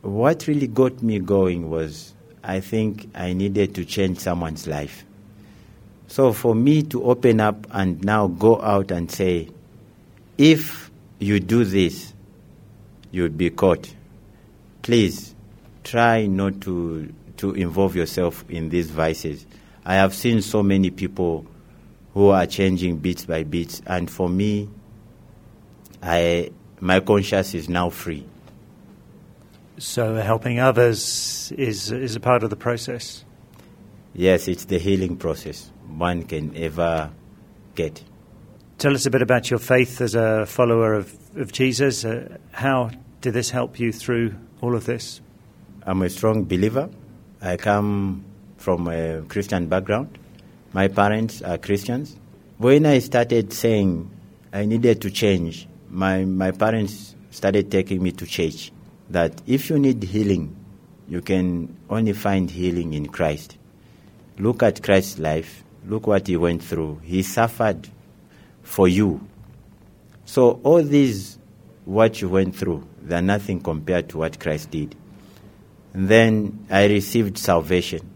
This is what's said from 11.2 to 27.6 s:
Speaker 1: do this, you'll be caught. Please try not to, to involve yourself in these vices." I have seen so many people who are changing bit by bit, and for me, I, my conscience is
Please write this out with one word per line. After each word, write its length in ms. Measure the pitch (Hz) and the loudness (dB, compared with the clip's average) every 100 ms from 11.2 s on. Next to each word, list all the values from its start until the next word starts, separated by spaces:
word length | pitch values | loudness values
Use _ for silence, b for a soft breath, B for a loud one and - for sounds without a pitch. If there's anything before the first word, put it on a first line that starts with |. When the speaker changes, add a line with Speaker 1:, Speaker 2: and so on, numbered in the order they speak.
| 101 104 | 0 0
Speaker 1:
do 240 | 92 113 | 2 2
this, 500 | 107 95 87 - - - - - - - - - - - - | 2 2 2 -2 -16 -20 -20 -20 -20 -20 -20 -20 -20 -20 -10
you'll 180 | 92 85 | -2 -2
be 200 | 76 87 | 0 -2
caught. 440 | - 98 85 - - - - - b b b - - | 2 4 2 -2 -20 -20 -20 -20 b b b -20 -14
Please 540 | - 120 98 - - - - - - - | 0 2 2 -2 -14 -20 -20 -20 -20 -20
try 420 | - 120 117 113 104 | -6 2 4 4 2
not 360 | 95 98 98 | 0 -2 -4
to, 480 | 98 87 85 80 78 - - - | -6 -4 -4 -6 -10 -14 -20 -6
to 140 | 98 | -6
involve 440 | 95 87 85 98 90 | -2 -2 0 0 0
yourself 500 | 82 - 87 - - | -2 -2 -2 -4 -12
in 200 | 85 80 | -8 -2
these 200 | 87 80 | -2 -2
vices." 560 | 76 80 80 80 73 - B B B - | -2 -2 -2 -8 -10 -16 B B B 0
I 80 | 95 | 4
have 200 | 95 95 | 4 2
seen 260 | 123 113 | 0 0
so 220 | 92 107 | 2 2
many 260 | 101 98 92 | 4 4 2
people 560 | 90 92 98 87 80 76 B B B B B - 98 | -2 -8 -2 -2 -2 -8 B B B B B -8 4
who 140 | 101 | 6
are 180 | 95 82 | 6 2
changing 500 | - 95 90 90 82 | 0 0 2 -2 -2
bit 300 | 90 87 - | -4 -6 -4
by 160 | 82 | -4
bit, 380 | 78 82 82 - - | -4 -4 -6 -10 -6
and 240 | 90 87 | -4 -4
for 180 | - 90 | -4 -2
me, 400 | 90 104 104 101 - - - - - - - - - - - - - | 0 0 -2 -6 -14 -20 -20 -20 -20 -20 -20 -20 -20 -20 -20 -20 -14
I, 480 | 87 85 85 85 85 - - - | -2 0 2 0 -2 -10 -20 -8
my 220 | 92 92 | 2 2
conscience 520 | 95 104 98 98 92 | 4 2 4 0 0
is 160 | 85 | -6